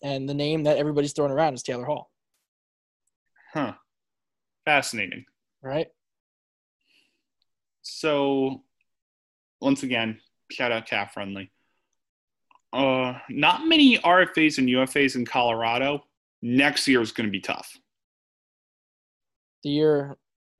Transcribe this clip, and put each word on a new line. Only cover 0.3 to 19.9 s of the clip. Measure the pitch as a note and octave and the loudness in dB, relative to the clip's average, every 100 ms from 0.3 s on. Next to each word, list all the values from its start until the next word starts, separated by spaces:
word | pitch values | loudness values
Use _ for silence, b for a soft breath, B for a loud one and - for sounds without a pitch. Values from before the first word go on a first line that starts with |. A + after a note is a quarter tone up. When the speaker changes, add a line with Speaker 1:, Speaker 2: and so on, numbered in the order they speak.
Speaker 1:
name | C#3+ D3 D#3+ | -4 -2 0
that | D3 C#3+ | 0 0
everybody's | D3 D3 C#3+ | 0 0 -2
throwing | D3+ C#3+ | -2 0
around | C3+ D#3+ | 0 0
is | B2 | -2
Taylor | - B2 | -8 -8
Hall. | C3 D3 - _ _ _ _ _ _ _ _ _ _ _ _ _ _ | -6 -8 -10 _ _ _ _ _ _ _ _ _ _ _ _ _ _
Speaker 2:
Huh. | D#3 B2 - _ _ _ _ _ _ _ _ | -6 -6 -8 _ _ _ _ _ _ _ _
Fascinating. | - C#3+ - A2+ F#2+ G#2+ - _ _ _ | 0 0 0 -6 -8 -10 -18 _ _ _
Speaker 1:
Right? | C3 D3 - _ _ _ _ _ _ _ _ _ _ _ _ _ _ _ _ _ _ _ | -8 -6 -6 _ _ _ _ _ _ _ _ _ _ _ _ _ _ _ _ _ _ _
Speaker 2:
So, | - - D#3 C#3+ C#3 C#3 C3+ C3+ _ _ _ _ _ _ _ _ _ _ | -18 -6 -2 0 2 0 -2 -4 _ _ _ _ _ _ _ _ _ _
once | C3+ C#3 | 0 0
again, | C3 A#2+ A2 G#2+ _ _ - | 0 -2 -2 -6 _ _ -14
shout | - B2 | -4 -2
out | A2+ - | -2 -2
Cap | G#2+ G2+ | -4 -4
Friendly. | - G2+ G2 F#2+ _ _ _ _ _ _ _ _ _ _ _ _ | -8 -10 -10 -14 _ _ _ _ _ _ _ _ _ _ _ _
Uh, | B2+ C3+ C3 B2+ B2+ - | -2 0 0 -2 -6 -8
not | B2 D#3 G3 D#4+ | 0 0 2 2
many | D#4+ C#4 A3+ | 6 6 6
R | E3+ F#3 | 6 6
F | F3 D#3+ | 4 2
As | D#3 D3 | 2 2
and | B2+ | 2
U | B2+ | 2
F | C3 D3 | 0 2
As | C3+ B2+ | 0 0
in | |
Colorado. | A#2 B2+ A#2+ A2+ A2+ A#2+ C#3 C#3+ - _ _ _ | -2 0 0 0 0 0 -2 -4 -8 _ _ _
Next | A#2+ B2+ C#3+ C#3+ - | 0 2 2 2 2
year | B2+ | 2
is | A2+ | 2
gonna | - G#2+ | -4 -6
be | F#2+ | -6
tough. | - - - - _ _ _ _ _ _ _ _ _ _ _ _ _ _ _ _ _ _ | -6 -10 -12 -20 _ _ _ _ _ _ _ _ _ _ _ _ _ _ _ _ _ _
Speaker 1:
The | - | -4
year, | D3 D#3 | 2 2